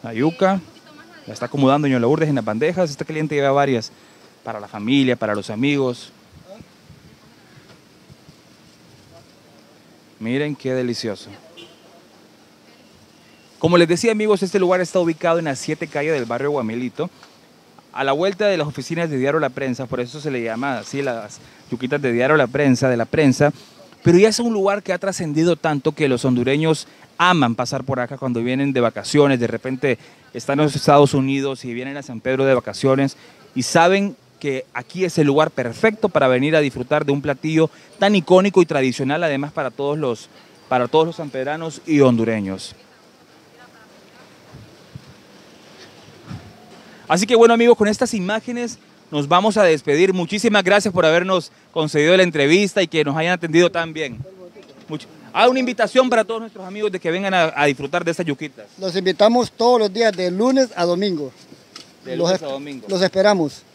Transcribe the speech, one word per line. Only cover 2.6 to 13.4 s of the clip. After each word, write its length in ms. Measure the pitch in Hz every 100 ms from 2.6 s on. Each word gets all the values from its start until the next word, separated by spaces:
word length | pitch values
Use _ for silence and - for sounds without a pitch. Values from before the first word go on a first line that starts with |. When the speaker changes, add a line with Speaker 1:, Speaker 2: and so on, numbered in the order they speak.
| 151 180 170
Speaker 1:
Esta 140 | 139
cliente 320 | 160 156 156 147
lleva 160 | 139
varias 400 | 139 139 120 110 - _ _ - _
para 160 | 120 110
la 80 | 104
familia, 480 | 107 107 139 131
para 200 | 120 107
los 160 | 104 101
amigos. 600 | 107 139 143 131 120 - _ _ - - 214 - _ _ - - - _ _ _ - - - _ _ _ - - _ _ _ _ _ _ - - - _ _ _ - _ _ _ _ _ _
Miren 380 | 110 131 147 143
qué 160 | 131
delicioso. 580 | 127 123 117 113 95 - 101 - - - - - - _ _ _ _ _ _ _ _ _ _ _ _ _ _